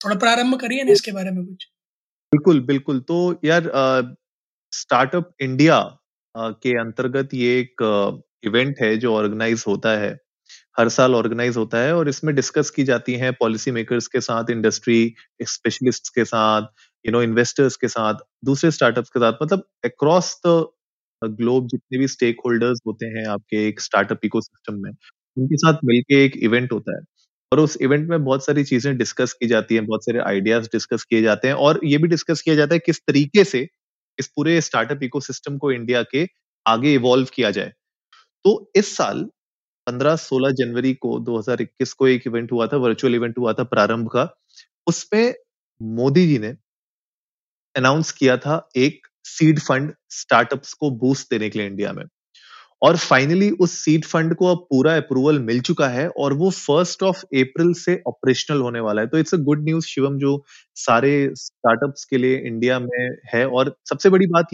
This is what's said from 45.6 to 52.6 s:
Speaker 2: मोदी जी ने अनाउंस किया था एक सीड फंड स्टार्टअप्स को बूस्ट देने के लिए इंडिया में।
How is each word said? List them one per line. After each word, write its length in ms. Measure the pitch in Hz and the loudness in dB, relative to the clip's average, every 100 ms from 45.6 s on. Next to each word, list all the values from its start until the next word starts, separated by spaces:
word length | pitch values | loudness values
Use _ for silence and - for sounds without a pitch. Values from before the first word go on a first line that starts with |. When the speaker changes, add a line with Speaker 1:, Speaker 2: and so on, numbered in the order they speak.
| _ - | _ -14
Speaker 2:
मोदी 440 | 110 113 135 151 170 | -8 -2 2 4 4
जी 120 | 131 | 2
ने 160 | 107 135 _ _ _ _ _ _ _ _ _ _ _ 135 | -2 -10 _ _ _ _ _ _ _ _ _ _ _ 0
अनाउंस 360 | 131 151 156 | 2 2 0
किया 240 | - 131 123 | 0 2 2
था 320 | 143 160 - 131 | 0 -4 -4 0
एक 300 | 139 - _ _ | 0 -2 _ _
सीड 360 | - - 160 151 | -18 2 4 4
फंड 320 | - 135 151 - _ | 2 -2 -2 -8 _
स्टार्टअप्स 640 | - - 117 120 131 - | -16 2 2 2 -2 -8
को 180 | - 147 | -4 -4
बूस्ट 400 | 117 127 131 - | 0 0 0 -2
देने 200 | 113 107 | -4 -2
के 80 | 107 | -4
लिए 100 | 101 | -6
इंडिया 240 | 98 98 | -6 -6
में। 120 | 98 101 _ _ _ - - | -8 -14 _ _ _ -20 -20